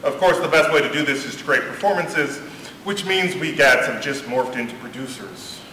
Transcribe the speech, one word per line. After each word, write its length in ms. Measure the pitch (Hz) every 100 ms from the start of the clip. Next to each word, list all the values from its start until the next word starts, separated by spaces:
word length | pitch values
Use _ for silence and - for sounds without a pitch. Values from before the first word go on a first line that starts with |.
Of 140 | - -
course, 220 | 185 160
the 80 | 165
best 240 | 156 147
way 100 | 156
to 100 | 131
do 100 | 147
this 220 | 147 139 127
is 100 | 107
to 80 |
create 200 | - 127
performances, 760 | - - 196 190 170 160 139 - - - - - 196
which 200 | 202 185
means 300 | 185 185 -
we 180 | -
gats 320 | - 139 123 -
have 140 | -
just 220 | 143 135 117
morphed 320 | 127 123 127
into 180 | 117 -
producers. 840 | 120 120 131 - 98 90 - - -